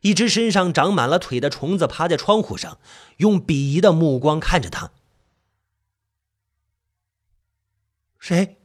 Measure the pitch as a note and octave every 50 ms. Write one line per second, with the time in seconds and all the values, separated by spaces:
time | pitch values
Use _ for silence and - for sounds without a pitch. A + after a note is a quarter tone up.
0 | - G3 G#3 D#3+ A#3 A3+ - A3+ A#3 A3+ G3+ G3+ F#3 F3+ D#3+ - C#3+ F3+ G#3 D#3+
1 | A#2+ B2 D#3 F#3 - - C3 B2 B2 C#3+ - - - D3 F#3+ F#3+ E3 C3+ - -
2 | D#3+ E3+ E3 C#3 - - G#3 A3 G#3 - - F3+ - - - _ _ - - -
3 | - - _ _ E3 G#3+ G#3 F3+ - - D#3+ C#3 C#3 C#3 C#3 E3+ F#3 G#3 E3+ D#3+
4 | E3 D#3 C3+ B2+ C3 D3 D3+ D#3+ - - F3+ F3 A2+ E2+ - - - - _ _
5 | _ _ _ _ _ _ _ _ _ _ _ _ _ _ _ _ _ _ _ _
6 | _ _ _ _ _ _ _ _ _ _ _ _ _ _ _ _ _ _ _ _
7 | _ _ _ _ _ _ _ _ _ _ _ _ _ _ _ _ _ _ _ _
8 | _ _ _ _ - - F3 E3+ G3 F#3+ - _ _